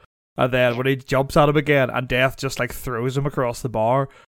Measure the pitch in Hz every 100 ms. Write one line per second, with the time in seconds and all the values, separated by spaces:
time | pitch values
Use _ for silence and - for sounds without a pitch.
0 | _ _ _ - 127 127 123 117 131 135
1 | - 131 139 165 147 151 143 143 123 120
2 | 127 127 131 - 135 - 123 - 131 117
3 | 127 135 135 147 123 113 120 110 110 135
4 | 135 -